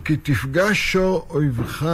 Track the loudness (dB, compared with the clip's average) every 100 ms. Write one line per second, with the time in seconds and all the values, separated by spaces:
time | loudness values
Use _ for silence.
0 | 0 -2 0 -2 0 2 2 2 2 2
1 | 2 0 -2 0 0 0 -4 -4 0